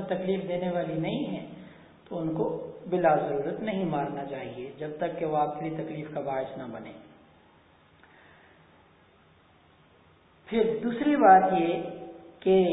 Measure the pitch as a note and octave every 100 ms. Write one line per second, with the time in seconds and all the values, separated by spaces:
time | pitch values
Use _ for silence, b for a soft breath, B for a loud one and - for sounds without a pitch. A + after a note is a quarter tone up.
0 | F#3 F3+ F#3 F#3+ F3 F3 F3+ F3 D#3 D#3
1 | F3 A#3 G#3+ F#3 - - B B B B
2 | - F3+ D#3+ D#3+ - E3 - - - F3+
3 | E3 D3+ - C#3 - - A3 F#3+ E3+ D3
4 | C#3+ C#3+ C3+ C3 A#2+ A#2+ C3 - D3+ D3+
5 | E3+ E3 D#3 D3+ D3 D#3 D#3+ D#3+ - D3+
6 | D3 C#3+ C#3 C3+ C3 C3 B2 A2+ A2 -
7 | - - - - - - _ _ _ _
8 | b b b b b b b - _ _
9 | _ _ _ _ _ _ _ _ _ _
10 | _ _ _ _ - A3+ - - A#3 A#3+
11 | D4 C#4+ G#3 F#3+ F#3+ F3+ E3 F3 - -
12 | - - - - F#3+ F#3+ F3+